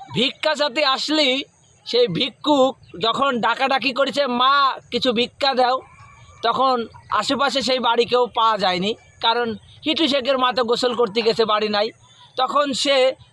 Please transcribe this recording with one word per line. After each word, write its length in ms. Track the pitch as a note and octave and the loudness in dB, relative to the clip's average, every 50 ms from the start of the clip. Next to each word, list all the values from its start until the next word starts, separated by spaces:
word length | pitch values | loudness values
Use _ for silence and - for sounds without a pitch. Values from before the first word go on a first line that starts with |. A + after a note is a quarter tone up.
| - - - | -18 -8 -4
ভিক্ষা 420 | F3+ B3 C4+ - - - D#4 D#4 | -2 -2 -2 -2 -2 -2 -2 0
চাতে 300 | B3 D4 D4 A#3 D#4 D4 | 0 -2 -2 -2 0 0
আসলেই 580 | C4+ C4+ - - - D4+ D#4 D4+ C4 B3+ C4+ D4 - _ _ _ _ _ _ _ | 0 0 -2 -2 -2 0 0 2 2 0 -2 -4 -8 _ _ _ _ _ _ _
সেই 220 | - - A#3+ B3 A3+ | -2 0 2 2 2
ভিক্ষুক 720 | E3 - B3 C#4+ - _ - C#4+ D4 C#4 B3+ C4+ A#3+ - - - - F3 | 0 -2 -4 -4 -6 _ -2 2 4 4 4 2 0 -2 -12 -20 -10 -4
যখন 380 | F#3 A3+ A3+ - C#4 C#4 B3+ A#3 | -2 -2 0 0 0 0 0 0
ডাকাডাকি 540 | G3+ A3+ A#3 - C4 C4+ C#4 C4 G#3 C#4 A#3 | 0 0 0 0 0 0 0 0 -2 -2 -2
করেছে, 340 | C4 C#4 C4 A3 C#4 C#4+ B3+ | 0 -2 0 0 -2 -2 -2
"মা, 520 | B3 A#3+ B3+ C4+ C#4 C#4+ C#4 C4 A#3 - - - | 0 0 2 2 4 4 2 2 0 -4 -8 -8
কিছু 220 | - A#3+ - B3+ A3+ | -6 -2 0 0 0
ভিক্ষা 400 | A#3 B3 B3 - - C#4 C#4 C4+ | 0 -2 -2 -4 -4 -2 0 2
দাও," 280 | A#3 B3 A#3+ C4 C4 - - - - - - - - - - - - - | 2 2 2 0 -2 -4 -8 -20 -20 -20 -20 -20 -20 -20 -20 -12 -4 -2
তখন 440 | A3+ A#3 A3+ C4 C4 B3+ A#3+ A3+ - - - - - | -2 0 2 2 2 2 0 -2 -6 -12 -18 -12 -6
আশেপাশে 500 | - G#3 G3+ - C#4 A#3 C#4 C4+ - C4+ | -4 -4 -2 -2 0 0 0 0 0 -2
সেই 180 | A3+ A#3+ B3+ C4 | -2 -2 -2 0
বাড়ি 260 | A3+ A#3+ A#3 A#3 A#3+ | 0 0 2 2 2
কেউ 220 | F3+ A#3 B3 B3 G#3+ - | 2 2 0 0 0 0
পাওয়া 220 | A#3+ A3+ A3+ A3 G3+ | 0 2 2 2 2
যায়নি, 380 | G3 F#3 F3+ F3+ F#3 G#3 A3+ - - - - - | 0 0 0 0 -2 -2 -4 -6 -10 -20 -12 -4
কারণ 340 | - A#3 A3+ A#3+ A#3+ A#3 G#3+ G3 - - - - - | -2 0 0 0 -2 -4 -6 -8 -12 -20 -20 -8 -6
হিটু 220 | D4 D#4 - E4 C4 | -4 -2 0 0 0
শেখের 300 | C#4 C#4+ A#3+ C4+ C#4 B3+ | 0 0 0 0 0 0
মা 160 | B3+ B3 A3 | 0 0 0
তো 100 | B3+ B3 | 0 0
গোসল 320 | A3 A#3+ A3+ B3+ B3 A#3+ | 0 0 0 0 -2 0
করতে 260 | A3 A#3+ G#3+ F#3+ A#3+ | 0 -2 -2 0 0
গেছে, 240 | G#3+ A3+ G#3 A3 A3+ | 0 0 2 2 0
বাড়ি 240 | G#3 G#3+ G#3+ G#3+ G#3+ | 0 0 0 0 -2
নাই। 220 | G#3 G3+ G#3+ A#3 - _ _ - - - - - _ - | -2 -2 -2 -2 -6 _ _ -20 -20 -20 -20 -10 _ -2
তখন 360 | B3+ B3+ A#3+ C#4+ D4 C#4+ B3+ | -2 0 2 0 0 0 -2
সে 420 | - - C#4+ C#4 C4 B3+ C4 C4 - - _ | -2 0 0 2 4 4 2 0 -2 -8 _